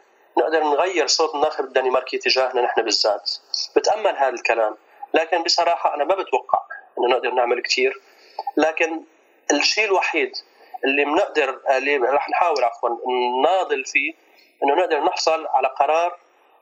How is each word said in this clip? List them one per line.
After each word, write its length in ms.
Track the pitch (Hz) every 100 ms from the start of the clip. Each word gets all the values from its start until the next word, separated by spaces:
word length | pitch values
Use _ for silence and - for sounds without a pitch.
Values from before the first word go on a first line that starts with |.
| _ _ _ -
نقدر 240 | 160 160
نغير 440 | 151 143 185 175 131
صوت 280 | - 156
الناخب 300 | 147 151 151
الدنماركي 540 | 131 131 127 131 - 131
تجاهنا 440 | 127 120 127 123
نحن 200 | 120 120
بالذات. 480 | 110 104 113 101 - - - - - -
بتأمل 400 | - 214 196 -
هذا 120 | 135
الكلام، 480 | 123 - 117 107 - _ _ -
لكن 280 | 156 160 175
بصراحة 520 | 165 - 170 170 -
أنا 100 | 147
ما 100 | 143
بتوقع 440 | 190 - - - - - - - -
إنه 100 | 123
نقدر 220 | 127 123
نعمل 320 | 123 120 120
كتير. 380 | - - 131 131 - - - - - -
لكن 480 | 156 - 160 160 - _ _ _ -
الشيء 320 | 147 - -
الوحيد 480 | 214 185 - 160 127 - - _ - -
اللي 200 | 135 139
بنقدر، 560 | 143 165 214 156 135 131 -
اللي 260 | 131 139 143
رح 320 | 120 143 143
نحاول 360 | - 175 143
عفوا 260 | 120 - 120 117 127 127 123 127
نناضل 440 | 147 190 170 139
فيه، 300 | - 143 147 - _ _ _ _
إنه 120 | 139
نقدر 300 | 151 175 151
نحصل 420 | 165 - - 160 151
على 220 | 135 131
قرار 500 | - 143 160 175 175 _ _ _ _